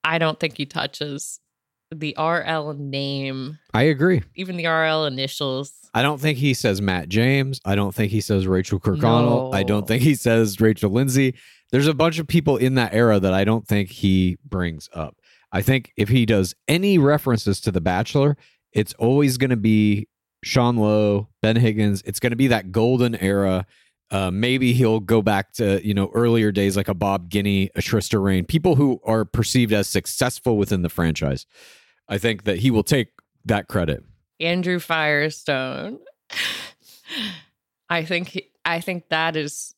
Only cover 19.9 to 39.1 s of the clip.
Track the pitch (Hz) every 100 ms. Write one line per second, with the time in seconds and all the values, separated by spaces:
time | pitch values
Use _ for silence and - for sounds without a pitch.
19.9 | 104 104 _ _ _ - 135 120 120 107
20.9 | 107 104 101 104 _ 110 113 117 107 104
21.9 | 98 - 101 123 117 135 113 92 92 117
22.9 | 127 120 110 95 101 98 92 92 _ _
23.9 | _ _ 98 92 95 120 131 127 123 117
24.9 | 110 90 113 104 101 - - 107 98 104
25.9 | 98 98 117 120 117 107 98 98 95 98
26.9 | 92 101 98 87 101 101 98 95 - -
27.9 | 113 - 110 98 92 87 165 180 139 143
28.9 | 123 - 110 107 - 107 131 113 104 98
29.9 | 101 - - 123 - - 107 98 95 85
30.9 | - 85 78 73 65 - _ - - _
31.9 | _ - 98 117 101 107 87 127 113 -
32.9 | 143 110 _ _ _ - 104 - 98 82
33.9 | 69 _ _ _ _ 165 175 180 180 -
34.9 | 165 151 147 156 147 - 135 131 135 196
35.9 | 262 - _ _ - - - - _ _
36.9 | - - 320 214 170 _ _ _ _ _
37.9 | 170 160 175 180 180 - _ 170 165 170
38.9 | 175 _